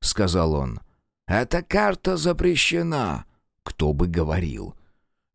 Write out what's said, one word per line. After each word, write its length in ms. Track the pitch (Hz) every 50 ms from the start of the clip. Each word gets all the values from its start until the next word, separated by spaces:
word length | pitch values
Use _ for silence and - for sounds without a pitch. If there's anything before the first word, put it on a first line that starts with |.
сказал 520 | - - - 107 101 90 85 90 82 80 78
он. 260 | 71 67 62 55 - - - _ _ _ _ _ _ _
«Эта 380 | - 92 110 123 - - 180 170
карта 520 | - - 202 208 202 190 - - 180 185
запрещена». 1120 | 165 151 180 170 - 185 180 165 139 - - 165 170 170 165 160 139 113 87 69 - - - _ _ _ _ _ _ _
«Кто 300 | - - - 78 76 73
бы 140 | 71 87
говорил?» 680 | 87 82 90 80 76 80 90 87 76 64 - 95 - - - - _ _ _ _ _ _ _ _ _